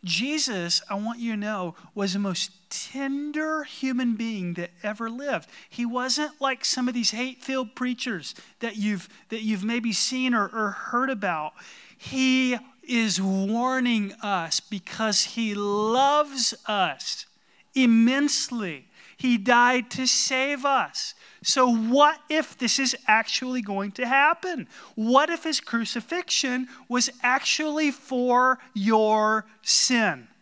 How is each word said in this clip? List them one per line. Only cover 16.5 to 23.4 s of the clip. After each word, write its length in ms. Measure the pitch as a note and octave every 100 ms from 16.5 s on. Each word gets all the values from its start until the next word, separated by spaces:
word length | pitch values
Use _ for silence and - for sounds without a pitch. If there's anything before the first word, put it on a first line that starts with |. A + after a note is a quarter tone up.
| - -
us 600 | G#3 F3+ C3+ - - - _ _ _ _ -
immensely. 1080 | B3+ A3+ A3+ C4+ D4 - - A#3+ G3 D3 - _ - -
He 200 | B3+ A#3
died 540 | G3 A#3+ A#3+ B3+ B3
to 160 | - B3+
save 560 | - - C4 C#4 C#4+
us. 500 | C#4 C4+ D#3+ - - - - -
So 320 | - - B3+
what 460 | A#3 A3 C4 D4 D#4 -
if 280 | D#4 - -
this 220 | A#3+ -
is 160 | C4 B3 -
actually 540 | A3 A3 -